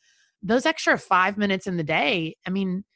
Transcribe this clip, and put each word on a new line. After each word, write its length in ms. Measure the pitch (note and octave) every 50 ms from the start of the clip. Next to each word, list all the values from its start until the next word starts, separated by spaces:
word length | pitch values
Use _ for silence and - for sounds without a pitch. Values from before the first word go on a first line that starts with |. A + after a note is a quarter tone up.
| _ _ _ _ _ _ _ _ -
those 220 | F3 A3+ C4 -
extra 300 | D#4 D#4+ - - E4+ C#4+ G3
five 380 | - - G3 F3+ F#3 G3 G#3
minutes 300 | G#3 G#3 G3+ F#3+ F#3+ -
in 100 | G3+ F3+
the 60 | E3+
day, 540 | D#3 D3 D#3 E3+ - D4 A#3 F3 D#3+ D#3 - _ -
I 40 | F3+
mean, 340 | F#3 G3 G3 F#3 F3+ F#3 - _ _